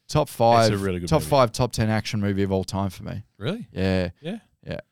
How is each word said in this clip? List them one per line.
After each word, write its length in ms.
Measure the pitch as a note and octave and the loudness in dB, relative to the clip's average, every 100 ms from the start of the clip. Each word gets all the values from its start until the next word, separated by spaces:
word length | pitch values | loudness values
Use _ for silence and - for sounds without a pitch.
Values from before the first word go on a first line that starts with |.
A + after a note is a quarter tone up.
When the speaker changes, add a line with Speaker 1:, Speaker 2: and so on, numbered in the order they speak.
| - | -4
Speaker 1:
top 200 | D3+ D3 | -2 -2
five, 440 | - A#2 A#2 A2+ | 2 4 6 4
Speaker 2:
It's 80 | G#2 | 2
a 40 | |
really 160 | G2 F2+ | -2 -4
good 80 | F2 | 0
Speaker 1:
top 140 | D#3 | 0
Speaker 2:
movie. 80 | D3+ | 2
Speaker 1:
five, 220 | C#3+ A#2+ | 2 2
top 200 | - A#2+ | 2 -2
ten 180 | - A2 | 0 0
action 300 | A2 - A2 | 0 -2 -2
movie 220 | G2+ G2 | 0 0
of 80 | G2 | 2
all 120 | F#2+ | 0
time 260 | F#2 F#2+ G2 | -2 -4 -4
for 120 | F#2+ | -6
me. 220 | F#2 F#2+ - - | -10 -10 -12 -10
Speaker 2:
Really? 280 | A2 A3 - | -8 -8 -8
Speaker 1:
Yeah. 380 | F#2 F#2+ F#2 F2+ - | -2 0 0 -2 -6
Speaker 2:
Yeah. 180 | D#3 A3 _ _ - | -10 -12 _ _ -12
Speaker 1:
Yeah, 120 | - - | -12 -12